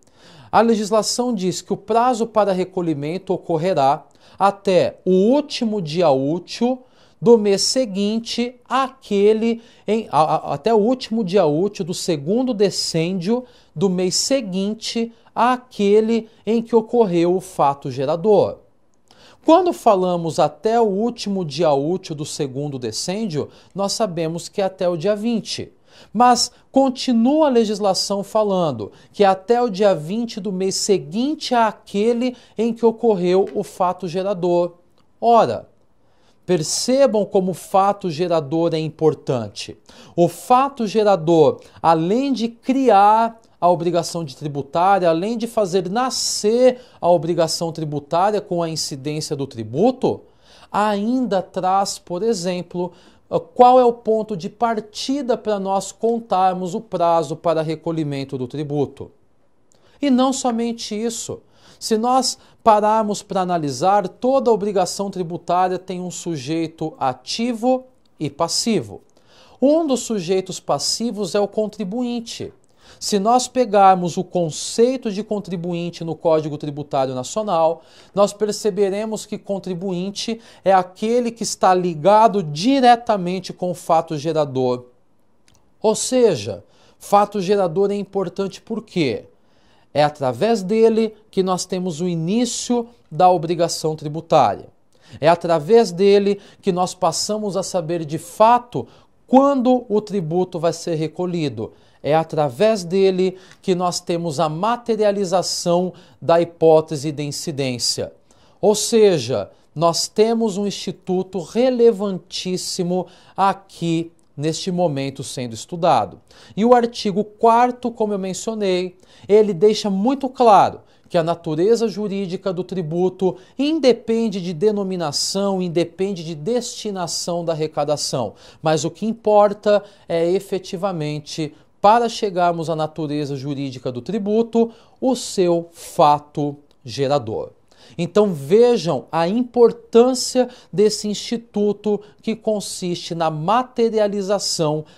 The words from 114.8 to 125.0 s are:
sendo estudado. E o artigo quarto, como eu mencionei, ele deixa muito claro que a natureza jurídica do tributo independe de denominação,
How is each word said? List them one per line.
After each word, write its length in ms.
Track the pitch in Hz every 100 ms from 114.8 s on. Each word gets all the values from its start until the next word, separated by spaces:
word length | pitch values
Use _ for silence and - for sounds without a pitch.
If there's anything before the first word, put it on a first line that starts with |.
| 175 139 135 135 120
sendo 280 | - 123
estudado. 680 | 113 - 175 170 127 98 - _ - - -
E 80 |
o 100 | 233
artigo 480 | 247 233 - 208 190
quarto, 720 | 208 - 226 233 247 247 240
como 220 | 233 214
eu 60 | 202
mencionei, 760 | 190 185 - 220 196 180 185 - _ - -
ele 260 | 208 208
deixa 360 | 165 214 214 214
muito 400 | 190 226 277 269
claro 500 | - 240 190 123 - - _ _
que 80 | 175
a 60 |
natureza 600 | 160 170 165 156 196 226 226
jurídica 640 | 185 214 196 190 185 196
do 100 | 180
tributo 720 | 185 190 151 170 185 185 185 180 - -
independe 800 | 294 320 254 233 - 226 226 190
de 140 | 175
denominação, 1080 | 156 214 208 190 185